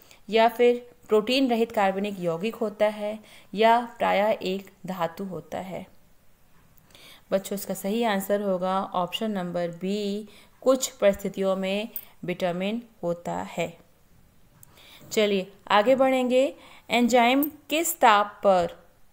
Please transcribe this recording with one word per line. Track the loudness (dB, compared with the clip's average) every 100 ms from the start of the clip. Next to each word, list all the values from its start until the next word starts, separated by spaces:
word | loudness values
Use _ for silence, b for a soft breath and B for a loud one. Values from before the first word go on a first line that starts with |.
| b b -2
या | 2 4
फिर | 4 4 2 -4 -20 0
प्रोटीन | 0 2 2 2
रहित | 2 0
कार्बनिक | 2 0 0 -4 -4
यौगिक | -4 -4 -6
होता | -4 -6 0 -2
है, | 0 -8 -10 B B B
या | 2 4 4 2 -2
प्रायः | 0 2 2 0
एक | -2 -6 -8 -14 -12
धातु | -6 -6 -6
होता | -10 -10 -10 -10
है? | -10 -12 -14 -20 _ _ _ _ _ -20 _ _ B B B B _
बच्चों, | -4 -4
इसका | -8 -8
सही | -6 -4 -2
आंसर | 0 -2 0 -2
होगा | 0 -2 -2 -2
ऑप्शन | -2 -4 -4 -4 -6
नंबर | -4 -6 -4 -6
बी, | -6 -4 -4 -4 -6 -10 B B _
कुछ | 2 2 0
परिस्थितियों | 0 2 2 -2 -4 -2 -2
में | -2 -4 -6 B B B
विटामिन | -8 -4 -4 -2 -4 -6 -8 _
होता | -6 -6 -6
है। | -6 -6 -6 -8 -8 _ _ _ _ _ _ _ _ -20 B B B -6
चलिए | 0 0 0 -4 -12 0
आगे | 2 4
बढ़ेंगे। | 4 4 2 2 2 0 -2 B B -4
एंजाइम | 0 2 4 4 2 0 -6 -4
किस | -4 -2 2
ताप | 4 6 2 0
पर | 2 2 2 -6 _ _ -20